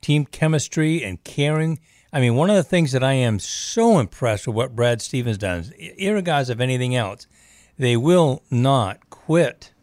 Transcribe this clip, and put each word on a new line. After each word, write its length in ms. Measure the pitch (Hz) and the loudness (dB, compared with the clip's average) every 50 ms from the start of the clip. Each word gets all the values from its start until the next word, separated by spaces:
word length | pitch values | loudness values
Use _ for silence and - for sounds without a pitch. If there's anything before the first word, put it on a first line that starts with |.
team 260 | - - 147 151 143 | 0 2 0 0 0
chemistry 760 | - - - - 160 160 151 - - - - 156 156 160 170 127 | -2 -4 -2 -2 0 0 0 -2 -2 -2 -2 0 0 0 -2 -4
and 180 | 101 92 85 _ | -6 -8 -10 _
caring. 560 | - - - 143 147 156 156 160 160 160 - _ _ _ _ _ _ - | -14 -6 -4 -2 -2 0 -2 -2 -2 -4 -6 _ _ _ _ _ _ -2
I 60 | 151 | 0
mean, 140 | 127 123 117 | 2 2 2
one 160 | 123 156 185 | 2 2 4
of 60 | 214 | 4
the 80 | 196 151 | 2 2
things 260 | - - 180 165 139 | 2 2 0 2 2
that 140 | 127 135 123 | 0 0 0
I 80 | 131 135 | 2 2
am 260 | 131 127 120 107 98 | 2 2 0 0 -2
so 600 | - - - - - - - - 226 233 226 180 | -4 -8 -10 -10 -10 -6 -2 2 4 4 4 4
impressed 480 | 120 98 - - - 120 110 101 - - | 2 0 -4 -4 -2 -2 -2 -2 -4 -6
with 80 | 113 | -2
what 180 | 107 120 131 120 | -2 -2 -4 -2
Brad 260 | 113 120 120 120 113 | 0 0 0 0 -2
Stevens 380 | - - - 135 120 120 110 98 | -4 -6 -6 -4 -2 -2 -4 -4
does, 320 | 104 95 90 87 82 107 - - | -4 -4 -4 -4 -6 -10 -14 -18
i-, 140 | 160 165 - - | -20 -20 -12 -6
irregardless 500 | 190 196 214 208 185 175 160 143 139 123 | -4 -2 -2 -2 -2 0 -2 -2 -2 -2
of 100 | 123 110 | -2 -2
anything 360 | 123 127 131 123 127 123 127 | -2 -2 0 -2 -2 0 0
else, 320 | 127 117 95 101 - - _ _ _ _ _ - _ _ _ _ | -2 -2 -4 -6 -12 -18 _ _ _ _ _ -20 _ _ _ _
they 200 | _ 135 123 120 | _ 0 2 2
will 460 | 117 120 156 175 185 165 147 127 - _ _ | 2 4 4 4 4 4 4 0 -4 _ _
not 600 | - 120 123 131 139 131 113 95 101 - _ _ | 0 2 2 4 4 2 2 -2 -4 -10 _ _
quit. 640 | - - _ - 156 170 165 127 - _ - - _ _ | -20 -20 _ 0 2 2 2 0 -2 _ -20 -20 _ _